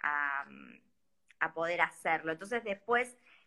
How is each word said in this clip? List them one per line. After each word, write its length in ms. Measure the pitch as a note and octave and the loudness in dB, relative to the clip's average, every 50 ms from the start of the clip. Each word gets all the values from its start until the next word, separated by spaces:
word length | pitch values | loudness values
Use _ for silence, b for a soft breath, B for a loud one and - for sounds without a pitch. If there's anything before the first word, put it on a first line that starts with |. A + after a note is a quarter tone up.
| - | -2
a, 420 | D3 D3 D3 C#3+ C#3+ C#3 C#3 C#3 C#3+ | -2 0 0 0 0 -2 -4 -6 -8
mm, 320 | C#3 C#3 - - - - _ _ _ _ _ _ _ _ _ _ - _ | -12 -16 -16 -18 -20 -20 _ _ _ _ _ _ _ _ _ _ -4 _
a 140 | - D#3+ - | -2 0 0
poder 260 | D#3+ E3 E3 F3 F3 | -2 -2 0 2 2
hacerlo. 520 | E3 D#3+ - - - F3+ D#3+ D#3 D#3 D#3+ D#3+ | 2 2 2 -2 0 2 2 2 2 -2 -4
Entonces 320 | D#3+ F#3+ G3+ B3 A#3 A3+ | -4 -4 -4 -4 -4 -2
después, 520 | G#3+ G3 G3 - - A#3+ A#3+ B3+ B3 - - _ - - - _ | -2 -6 -6 0 2 2 2 2 0 -4 -14 _ -20 -20 -20 _